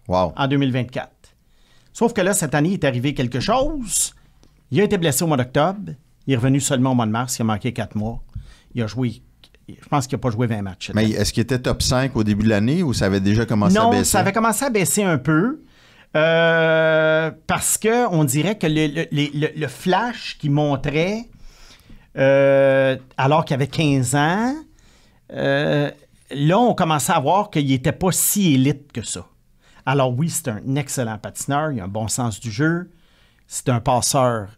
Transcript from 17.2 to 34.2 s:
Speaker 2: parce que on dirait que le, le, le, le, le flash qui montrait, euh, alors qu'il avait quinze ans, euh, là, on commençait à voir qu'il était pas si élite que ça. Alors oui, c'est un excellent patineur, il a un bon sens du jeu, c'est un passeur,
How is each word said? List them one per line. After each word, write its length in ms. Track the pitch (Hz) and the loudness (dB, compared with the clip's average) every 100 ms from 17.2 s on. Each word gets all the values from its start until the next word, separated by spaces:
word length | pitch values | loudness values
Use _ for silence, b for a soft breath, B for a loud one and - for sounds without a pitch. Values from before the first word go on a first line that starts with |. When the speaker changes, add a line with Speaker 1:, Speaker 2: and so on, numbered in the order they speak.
| 160 - - | 0 -6 -4
Speaker 2:
parce 300 | 180 - - | -4 -2 -2
que 300 | 214 240 240 | 0 2 2
on 140 | 170 147 | 2 2
dirait 320 | 147 165 214 | 0 -2 -2
que 100 | 165 | 0
le, 200 | 156 156 | 0 0
le, 180 | 151 160 | -2 -4
le, 160 | 147 147 | -2 -2
le, 160 | 147 147 151 | -2 -4 -4
le 120 | 139 | -8
flash 680 | - 180 180 240 226 - - | -4 0 0 0 -6 -12 -6
qui 100 | 147 | 0
montrait, 800 | 143 147 131 147 147 180 220 233 b b b b b b b b - | 0 0 0 -2 -2 -2 -4 -10 b b b b b b b b 0
euh, 800 | 135 139 139 135 135 135 135 127 - - | 4 6 6 6 4 4 2 0 -6 -2
alors 280 | 135 156 - | 2 2 0
qu'il 80 | |
avait 140 | 131 143 | -2 -2
quinze 480 | - 151 139 127 143 | 0 2 2 2 0
ans, 380 | 151 196 240 311 311 b b b b b - | 0 0 -2 -4 -10 b b b b b -14
euh, 560 | 131 139 139 156 147 147 - _ _ _ | -6 -2 0 0 0 -2 -6 _ _ _
là, 280 | 135 147 196 | -2 2 4
on 140 | 240 | 2
commençait 400 | 185 165 151 - | 2 0 0 0
à 60 | 170 | 0
voir 300 | 139 190 208 | 2 0 0
qu'il 220 | 160 139 | -2 0
était 200 | 131 147 | 0 -2
pas 200 | 135 185 | -2 0
si 420 | 160 - 208 180 | 0 0 2 4
élite 380 | 131 131 151 - | 4 2 0 -8
que 100 | 117 | -12
ça. 220 | 101 90 - _ _ _ b b 127 | -10 -10 -14 _ _ _ b b -2
Alors 280 | 139 131 | 2 2
oui, 160 | 123 165 | 0 -2
c'est 200 | - 127 | -2 -6
un 260 | 104 127 135 | -6 -4 -4
excellent 420 | 127 139 113 107 | -4 -4 -4 -6
patineur, 540 | 101 - - 143 156 | -10 -10 -4 -2 -2
il 80 | 123 | -4
a 60 | 92 | -6
un 20 | |
bon 200 | 107 107 | -6 -4
sens 320 | - 120 98 | -4 -4 -6
du 120 | 120 | -8
jeu, 400 | 104 160 170 180 b b b b b _ | -2 0 0 -6 b b b b b _
c'est 220 | - - | -6 -2
un 100 | 123 | -2
passeur, 680 | 135 123 - 143 | 0 0 0 2